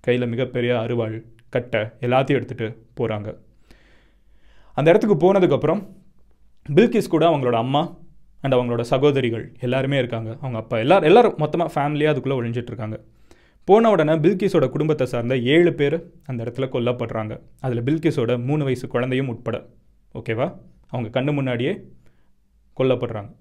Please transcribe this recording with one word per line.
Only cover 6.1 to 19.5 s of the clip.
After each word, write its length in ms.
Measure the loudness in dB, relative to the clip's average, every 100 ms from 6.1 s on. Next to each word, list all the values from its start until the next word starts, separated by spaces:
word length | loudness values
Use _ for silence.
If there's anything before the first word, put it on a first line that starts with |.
| _ _ _ _ -20 0 4
பில்கிஸ் 320 | 4 2 0
கூட 100 | 2 2
அவங்களோட 280 | 2 2 0 0
அம்மா 160 | 0 -2 -8 -20 -20 -20 _ 0
and 100 | 0
அவங்களோட 260 | 0 -2 -2
சகோதரிகள் 540 | 2 2 2 -2 -4 -10 -8 -4
எல்லாருமே 300 | -2 0 -2
இருக்காங்க. 280 | -2 -4 -8 -10
அவங்க 160 | -8 -8
அப்பா, 120 | -4 -2 4
எல்லாரும், 220 | 4 6
எல்லாரும் 280 | 6 6 2
மொத்தமா 240 | -4 -2 -2 -2
ஃபேமிலியா 360 | -2 0 0
அதுக்குள்ள 240 | 0 -2 -4
ஒளிஞ்சிட்டு 320 | -4 -6 -8
இருக்காங்க. 280 | -10 -10 -12 -16 _ -20 -20 _ _ 4
போன 220 | 6 6
உடனே 220 | 4 4 4 2
பில்கிஸோட 420 | 2 0 2 0 -2
குடும்பத்தை 320 | -2 0 -2
சார்ந்த 240 | -2 -2 -2 4 4
ஏழு 180 | 4 2
பேர் 180 | -2 -2 -8 -20 -10
அந்த 100 | -8
இடத்துல 260 | -8 -6 -4 -2
கொல்லப்படுறாங்க. 600 | -2 -4 -6 -6 -8 -10 -16 -10 -6
அதுல 160 | -4 -2
பில்கிஸோட 500 | 0 0 0 -2 -2 -2
மூணு 160 | -2 -2
வயசு 180 | -4 -4 -4
குழந்தையும் 360 | -2 -2 -4 -6
உட்பட, 240 | -8